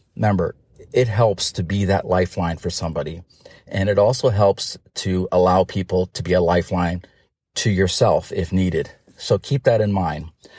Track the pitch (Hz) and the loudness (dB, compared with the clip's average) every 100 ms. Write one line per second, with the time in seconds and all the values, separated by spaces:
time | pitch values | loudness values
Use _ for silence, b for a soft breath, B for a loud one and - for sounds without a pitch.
0 | _ - 107 98 85 - _ - - 127 | _ -2 0 0 -2 -6 _ -20 -4 0
1 | 123 104 113 98 - - 85 101 95 98 | 0 2 2 2 -4 -4 -4 -2 0 0
2 | - 90 90 - 85 82 87 - 82 76 | 0 0 0 -2 -4 -4 -6 -6 -6 -6
3 | 76 82 - B B B - - 98 101 | -8 -10 -18 B B B -10 -2 0 4
4 | 104 131 135 104 101 - - - _ - | 4 2 2 4 4 2 -4 -10 _ -8
5 | 92 92 92 90 90 92 90 98 90 92 | -2 -2 0 2 4 4 2 -2 -2 -2
6 | 92 - 85 90 85 90 87 90 87 87 | -2 -6 -2 0 2 0 0 -2 -2 -4
7 | b b b _ _ - 110 95 95 - | b b b _ _ -4 -2 0 0 2
8 | 110 78 - - 87 95 92 82 - - | 2 2 -2 -6 -2 0 0 -2 -6 -12
9 | _ - - 101 - 135 127 113 107 98 | _ -14 -2 -2 0 -2 2 2 2 0
10 | 85 78 80 - B | -2 -6 -10 -18 B